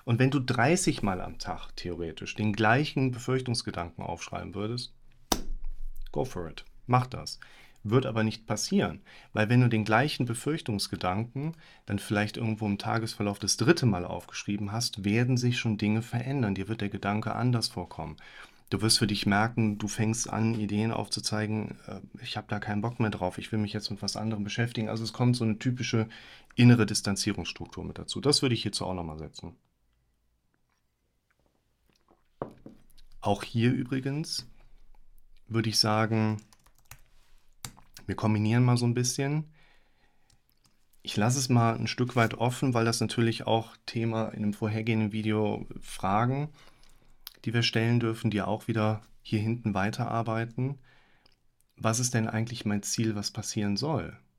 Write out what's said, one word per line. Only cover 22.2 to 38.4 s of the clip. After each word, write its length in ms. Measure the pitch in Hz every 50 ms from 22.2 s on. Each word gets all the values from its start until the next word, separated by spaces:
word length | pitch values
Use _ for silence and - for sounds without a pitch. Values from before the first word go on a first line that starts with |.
ich 140 | 120 117 -
hab 140 | 113 - -
da 100 | 107 104
keinen 220 | - 107 104 104
Bock 180 | 104 117 123 -
mehr 120 | 117 107
drauf, 260 | 98 92 92 92 -
ich 160 | - - - -
will 60 | 107
mich 120 | 107 101
jetzt 180 | - 107 - -
mit 120 | 104 -
was 160 | - 101 -
anderem 260 | 107 107 110 113 104 104
beschäftigen. 460 | 101 - - 117 120 - 120 107 104
Also 160 | 107 113 113
es 80 | 113 -
kommt 240 | - 123 123 123
so 80 | 123 117
eine 120 | 110 107
typische 520 | - - 131 123 127 117 - - 113 110 - - - - - - - - _ -
innere 300 | - 120 120 120 110 107
Distanzierungsstruktur 1000 | 101 104 - - 104 98 - - 104 98 92 82 - - - 85 - - 90 85
mit 140 | 82 78 -
dazu. 200 | 82 - - 98
Das 220 | 101 143 147 -
würde 140 | - 131 120
ich 80 | 113 -
hierzu 220 | 104 - - 90
auch 100 | 90 92
nochmal 240 | 90 85 80 78 78
setzen. 360 | 78 73 - - - 85 82 _ _ _ _ _ _ _ _ _ _ _ _ _ _ _ _ _ _ _ _ _ _ _ _ _ _ _ _ _ _ _ _ _ _ _ _ _ _ _ _ _ _ _ _ _ _ _ _ _ _ _ _ _ _ _ _ _ - - - - - - - - - - - - - - - -
Auch 220 | - 104 101 - -
hier 280 | - - 117 113 123
übrigens 720 | - - 131 123 139 131 127 139 139 151 160 - - - - - - - - - - - - - - - - - - - - - - - -
würde 220 | - 110 110 104 113
ich 100 | 107 -
sagen, 640 | - 107 107 107 110 107 113 110 110 107 107 104 - _ - _ _ - _ _ _ _ - - - - - - - - - - - - - - - - - - - - - - -
wir 100 | - 95
kombinieren 480 | - - 107 107 104